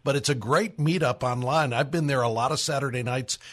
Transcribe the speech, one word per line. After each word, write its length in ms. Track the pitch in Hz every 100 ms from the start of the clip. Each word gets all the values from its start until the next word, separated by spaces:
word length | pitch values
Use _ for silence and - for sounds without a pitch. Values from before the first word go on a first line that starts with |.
But 120 | 139 139
it's 120 | 143
a 60 |
great 460 | 131 107 156 220 -
meetup 420 | 151 180 143 127
online. 500 | 127 123 123 156 143
I've 200 | 117 139
been 160 | 165 147
there 160 | 135
a 60 | 120
lot 220 | 110 123
of 80 | 147
Saturday 440 | - 143 139 123
nights 340 | 120 127 127 - -